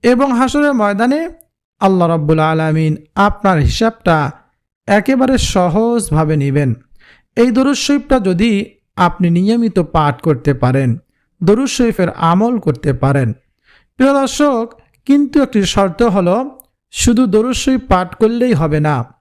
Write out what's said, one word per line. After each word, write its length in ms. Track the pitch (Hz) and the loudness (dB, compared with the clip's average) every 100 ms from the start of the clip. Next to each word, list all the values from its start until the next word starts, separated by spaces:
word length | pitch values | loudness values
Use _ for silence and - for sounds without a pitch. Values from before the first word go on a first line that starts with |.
এবং 300 | 240 247 277 | 2 2 0
হাসরের 420 | 240 254 277 294 | 0 0 0 0
ময়দানে 560 | 262 208 202 240 294 330 - _ _ _ _ | 0 -2 0 -2 -2 -4 -12 _ _ _ _
আল্লাহ 280 | 196 185 170 | 0 2 0
রাব্বুল 300 | 165 147 156 | -2 0 0
আলামিন 580 | 156 160 160 156 156 156 - | 0 0 -2 -2 -2 -4 -8
আপনার 440 | - 202 208 202 175 | -2 -2 0 0 0
হিসাবটা 720 | 135 - 226 226 - 160 147 - _ _ _ _ - | 0 0 -2 -2 -2 0 -2 -8 _ _ _ _ 0
একেবারে 520 | 208 233 262 262 262 | 0 2 0 2 0
সহজভাবে 960 | - 190 175 170 233 240 - 151 156 156 | 0 0 0 0 0 -2 -2 -2 0 0
নেবেন। 380 | 139 139 139 113 _ - _ _ _ - | 0 0 0 -4 _ -20 _ _ _ 0
এই 140 | 247 | 2
দরুদ 260 | 233 269 285 | 2 0 -2
শরীফটা 440 | - 285 - 262 | 0 -2 0 0
যদি 540 | 190 175 233 202 - _ _ - | 0 0 0 0 -4 _ _ -2
আপনি 340 | 175 - 180 | -2 0 0
নিয়মিত 480 | 170 196 233 226 185 | 2 2 0 0 -2
পাঠ 420 | 160 165 147 - | -2 0 -2 -2
করতে 340 | 165 135 143 | -2 -2 -2
পারেন, 440 | 131 127 131 131 117 _ _ _ _ | 0 0 0 0 -4 _ _ _ _
দরুদ 240 | 175 208 269 | 0 2 0
শরীফের 420 | - 233 208 170 | -2 -2 0 -4
আমল 480 | - 165 175 226 240 | -2 0 2 0 -2
করতে 340 | 170 131 143 | -4 -4 -4
পারেন। 400 | 131 135 139 123 110 _ _ _ _ _ _ | -2 0 0 -2 -4 _ _ _ _ _ _
প্রিয় 160 | 269 | 2
দর্শক, 680 | 277 269 - 294 247 233 - _ _ - | 2 -2 0 0 0 -4 -12 _ _ 0
কিন্তু 360 | 285 285 285 | 2 2 0
একটি 220 | 247 214 | 0 0
শর্ত 380 | 190 - 196 - | 0 0 -2 0
হলো, 560 | 240 196 175 202 269 - - _ _ | 0 2 0 0 -4 -12 -20 _ _
শুধু 360 | - - 233 254 | -2 0 2 2
দরুদ 260 | 208 240 | 2 0
শরীফ 280 | 247 - 254 - | -2 -2 -2 0
পাঠ 260 | 185 180 | -2 -2
করলেই 400 | - 220 233 254 | -2 -2 0 0
হবে 260 | 180 160 151 | 0 0 -2
না 240 | 151 139 117 _ | 0 -2 -6 _